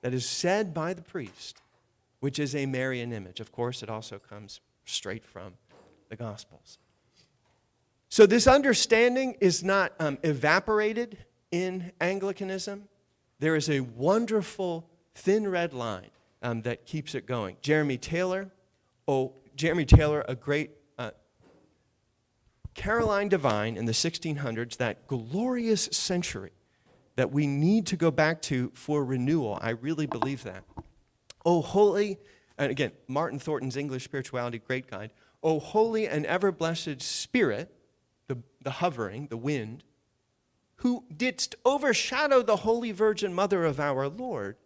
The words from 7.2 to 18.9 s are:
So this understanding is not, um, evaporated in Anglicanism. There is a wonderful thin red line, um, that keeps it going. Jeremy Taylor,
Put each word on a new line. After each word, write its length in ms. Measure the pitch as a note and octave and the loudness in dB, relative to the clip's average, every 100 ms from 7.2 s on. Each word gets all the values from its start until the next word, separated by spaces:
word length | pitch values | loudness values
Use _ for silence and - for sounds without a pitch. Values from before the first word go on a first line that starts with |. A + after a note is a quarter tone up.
| _ _ _ _ _ _ _ _ _ | _ _ _ _ _ _ _ _ _
So 160 | - G#3 | 8 8
this 220 | A3+ B3 | 10 8
understanding 880 | C4+ C#4 A#3 - A3+ A#3+ B3 C4 G#3+ | 8 6 2 4 6 6 4 -2 2
is 220 | F#3+ E3+ | 2 2
not, 300 | F3+ G3 F#3 - | 2 2 2 0
um, 180 | D#3 C#3 | -4 0
evaporated 1000 | E3 C#3 D3 F3 G3 G#3+ G#3+ A3 A#3+ G#3+ - _ _ | -2 0 4 4 4 0 0 -2 -6 -10 -20 _ _
in 400 | F3 F#3 F#3 F3 - | -4 -2 -4 -10 -4
Anglicanism. 880 | F3 G3 G3 F#3+ F#3+ F#3+ F#3+ G3+ G3+ _ _ _ _ _ | -2 -2 -4 -6 -6 -6 -8 -10 -16 _ _ _ _ _
There 160 | D#3 D#3 | 0 0
is 140 | D3+ | 2
a 120 | C#3+ | 0
wonderful 1080 | B2+ A2+ C#3 G#3 A#3 A3 F#3 - F#3 E3 E3 _ _ | -2 -2 2 2 2 0 -2 -6 -4 -4 -8 _ _
thin 340 | - - G#3 G#3 | -6 2 2 2
red 240 | F3+ E3+ | 0 -2
line, 380 | C3+ A#2 F#2+ F#2 _ _ _ | -2 -6 -6 -10 _ _ _
um, 200 | B2 A#2 | -4 -4
that 240 | A#2 A#2+ - | -4 -6 -6
keeps 280 | D#3+ C#3+ | -8 -6
it 120 | C3+ - | -8 -6
going. 320 | B2 G2 - | -6 -6 -6
Jeremy 360 | C#3 D#3 D3 B2+ | 2 2 2 -2
Taylor, 540 | - E3 F#3 F#3 G3 _ _ _ _ | -4 -2 -2 -4 -8 _ _ _ _